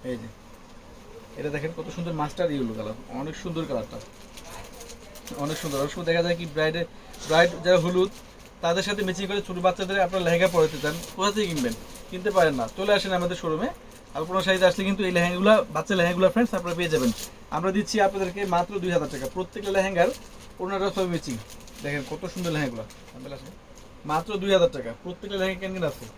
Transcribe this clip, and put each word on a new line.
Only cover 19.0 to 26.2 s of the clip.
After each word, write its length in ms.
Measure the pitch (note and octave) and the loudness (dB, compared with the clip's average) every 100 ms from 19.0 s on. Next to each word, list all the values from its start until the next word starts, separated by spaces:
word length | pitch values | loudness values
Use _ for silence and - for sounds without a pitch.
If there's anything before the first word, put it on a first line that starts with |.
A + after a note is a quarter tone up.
| D3 | 0
টাকা। 140 | - - | -6 -6
প্রত্যেকটা 380 | F#3 F#3 A3+ G3+ | -6 -8 -6 -2
লেহেঙ্গার 360 | G3 F#3+ F#3 F3+ - - - - - | 2 2 4 2 2 -12 -18 -18 -10
ওড়নাটা 320 | F#3 G3 F#3+ F#3 | -4 -2 -2 0
সব 100 | F#3 | -2
ম্যাচিং। 280 | E3+ C#3 A#2 G#2+ - - - | -2 -4 -10 -10 -16 -18 -10
দেখেন 180 | C#3+ C#3+ B2+ | -6 -6 -6
কত 120 | D#3 F#3 | -8 -8
সুন্দর 180 | F#3 E3+ | -6 -4
লেহেঙ্গাগুলা, 340 | D3+ C#3 A2+ G#2+ - - | -2 -2 -4 -12 -14 -18
সামনে 220 | B2 C3+ C3+ | -16 -14 -14
আসেন। 160 | B2+ - - - - - D3 | -14 -20 -20 -20 -20 -16 -4
মাত্র 320 | D#3 E3 G3+ | -2 -2 -4
দুই 140 | G3 | 4
হাজার 180 | F#3+ E3+ | 6 6
টাকা। 200 | C#3+ A#2 A#2 | 2 -8 -10
প্রত্যেকটা 340 | F3+ F3 G3 G3 | -12 -12 -8 -2
লেহেঙ্গা 220 | F#3+ F#3 | -2 -2
ক্যানকেন 240 | F#3+ F#3+ | -6 -2
আছে। 220 | D#3+ - A2 - | -2 -4 -14 -16